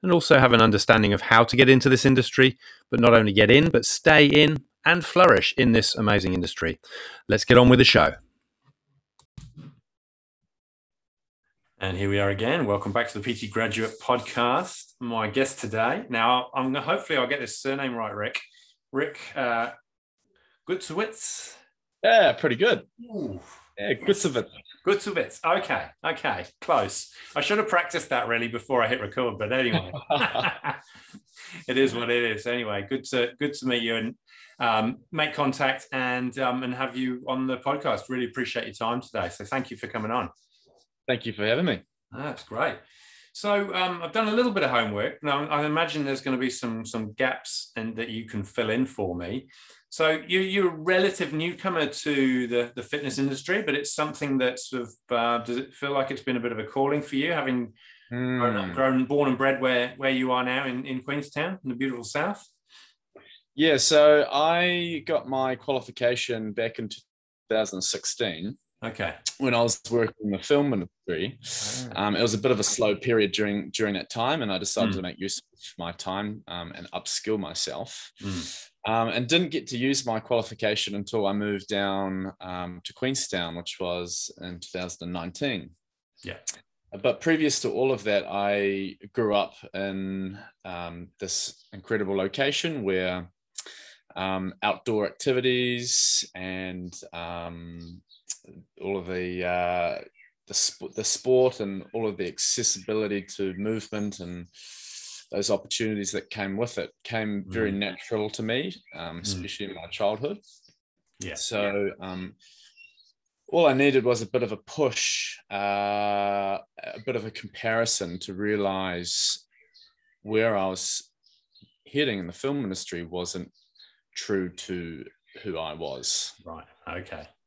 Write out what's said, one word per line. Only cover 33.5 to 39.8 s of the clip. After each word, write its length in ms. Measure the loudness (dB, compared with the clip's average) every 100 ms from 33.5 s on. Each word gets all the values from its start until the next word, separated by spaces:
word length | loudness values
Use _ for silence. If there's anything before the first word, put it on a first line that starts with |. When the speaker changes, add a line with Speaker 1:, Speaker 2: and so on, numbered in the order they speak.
Speaker 1:
to 120 | -4 -2
meet 160 | 0
you 140 | 0 -2
and, 180 | -4 -8 _ -20 -20 _
um, 380 | 2 2 0 -4 _
make 220 | -4 -4
contact 560 | 0 -2 2 0 -2 -6
and, 480 | -4 -2 -2 -4 -2
um, 240 | -2 -2
and 100 | -6
have 240 | -6 -6 -4
you 280 | -4 -4 -4
on 220 | -4 -2
the 80 | -2
podcast. 520 | -2 -2 -2 -4 -4
Really 180 | -6 -4
appreciate 400 | -4 -4 -4 -8
your 80 |
time 260 | -6 -4 -4
today. 280 | -6 -6 -6
So 160 | -6
thank 280 | -6 -6 -6
you 40 |
for 120 | -10